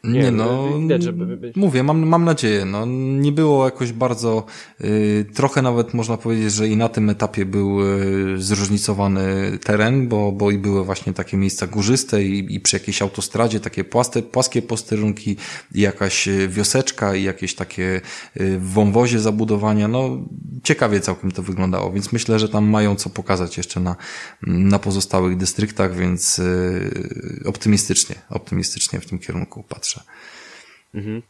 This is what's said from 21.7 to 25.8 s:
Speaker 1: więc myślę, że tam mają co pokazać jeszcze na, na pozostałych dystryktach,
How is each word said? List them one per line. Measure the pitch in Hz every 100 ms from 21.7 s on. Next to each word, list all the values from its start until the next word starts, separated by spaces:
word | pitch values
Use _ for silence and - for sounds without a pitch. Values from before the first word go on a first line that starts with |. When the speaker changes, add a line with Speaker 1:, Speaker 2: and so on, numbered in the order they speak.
| 95 95
Speaker 1:
więc | 98 98
myślę, | 117 - 110
że | 107
tam | 107 107
mają | 107 104 101
co | 107
pokazać | - - 92 90 -
jeszcze | 90 -
na, | 90 90 - - - - -
na | 87 98 101
pozostałych | 101 98 - 95 92 90
dystryktach, | 95 - 104 -